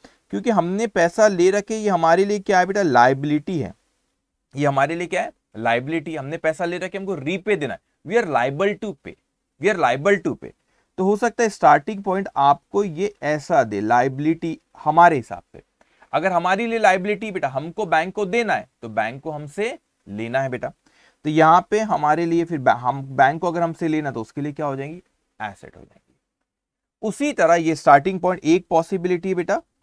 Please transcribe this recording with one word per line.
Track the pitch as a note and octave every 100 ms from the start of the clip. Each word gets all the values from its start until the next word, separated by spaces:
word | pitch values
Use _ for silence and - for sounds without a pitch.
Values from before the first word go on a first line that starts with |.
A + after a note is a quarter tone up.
| - _ _
क्योंकि | G3+ A3
हमने | G3+ E3+ G3 A3+
पैसा | - E3+ - G#3+
ले | F#3 F3+
रखे, | G3+ G3+ A3
ये | G#3
हमारे | F3+ E3 F3
लिए | G3 G#3
क्या | G3 F#3
है | F3+
बेटा, | G3+
लायबिलिटी | F#3 B2 B2 C3+ D3 D3+ D3+ E3+
है। | F#2+ - _ _ _ _ _ _ _ C3+
ये | C#3+
हमारे | C3+ D3
लिए | E3+ E3+
क्या | F#3
है, | - - _ G#2+
लायबिलिटी। | A#2 A#2+ C3+ E3 D3+ D#3
हमने | C3+ D#3+
पैसा | D#3+ D3+
ले | E3+ F3+
रखे, | F#3 F#3+
हमको | G3
रीपे | F3 C3+ F#3 G#3+ G3
देना | C3+
है, | F#2 _ _ C#3
we |
are | A3 G3
liable | B2+ B2+ C#3+ G3 G3+
to | G#3+ - -
pay, | - _ _ _ -
we | E3
are | G3+
liable | C3 B2+ F3+ G3+ D#3
to | A2
pay। | - - _ _ _ -
तो |
हो | F#3+ G#3
सकता | A#3+ -
है | A3+
स्टार्टिंग | - D#3 D3 F3+ G3+
पॉइंट | G3+ F#3 G3 -
आपको | C#3 D3 _ G3+
ये | G#3 D#3 G3+ -
ऐसा | C#3+ D3+ - D#3+
दे, | A#2 G2+
लायबिलिटी | G#2+ A#2+ C3 C3 D3+ E3 E3+ D#3+ _ -
हमारे | D3+ D#3+ F3 D3
हिसाब | A2+ F2 -
से। | - - _ _ _ _
अगर | C#3 F#3
हमारे | F3 F3+ G3 A#3
लिए | A3+
लायबिलिटी | G#3 F#3 G3 G3+ A3
बेटा | F3+ C#3+
हमको | C#3 D#3+ E3+ G3+
बैंक | D#3+ F3+
को | G3+ G3
देना | A#3 A3
है, | C3 - _
तो | A#2
बैंक | A2 A2 C3+
को | D#3+
हमसे | D3 D3 G3 A3 D#4 _ _ -
लेना | G2+ A#2 C3
है | C3+
बेटा। | B2 A#2+ - _ _ _ _
तो | D3+
यहाँ | D#3 D#3 F3 F#3
पे | G#3+
हमारे | G#3+ D#3+ D3 D#3 E3+
लिए | E3+
फिर | E3+ D#3+
बै-, | B2 A2
हम | B2+ C#3
बैंक | C3+ C3+ C3+ D#3+
को | F3
अगर | E3+
हमसे | E3+ D#3+ E3
लेना, | D#3 C#3+
तो | A#2
उसके | A2 -
लिए | D3
क्या | C#3+ D3
हो | C3+
जाएंगी, | C#3 F3 - _ _ -
एसेट | G#2+ G2 - F2+
हो |
जाएंगी। | - _ _ _ _ _ _ _ _ _ _ _
उसी | G#3+ - D4
तरह | A#3 E3
ये | F3 D#3+
स्टार्टिंग | D#3 D#3 D3 F3+ F#3+
पॉइंट | F3+ F#3
एक | D3+ F3 -
पॉसिबिलिटी | E3 E3 F#3+ F3 F3+ F#3+
है |
बेटा | F3+ F3 G#3+ - _